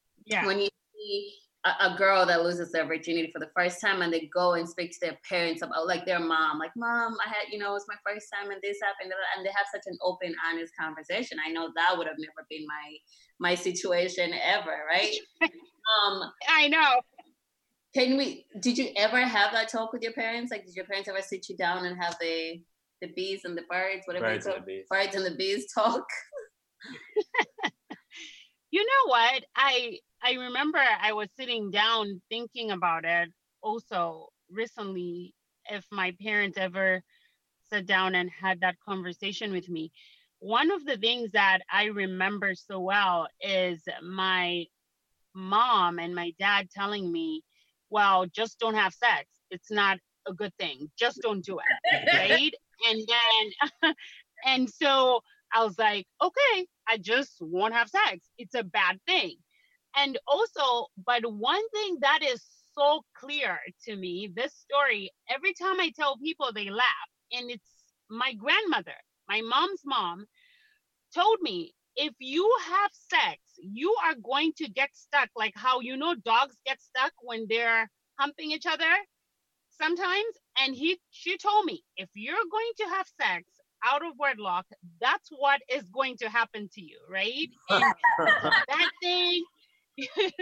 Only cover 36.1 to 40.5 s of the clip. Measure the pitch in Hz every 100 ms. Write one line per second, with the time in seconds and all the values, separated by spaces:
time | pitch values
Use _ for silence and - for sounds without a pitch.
36.1 | 180 208 208 196 196 190 185 190 185 -
37.1 | _ _ _ _ _ _ 208 185 190 185
38.1 | 185 175 - 190 180 185 175 - 190 180
39.1 | 170 196 196 214 185 180 165 160 - -
40.1 | _ _ _ 190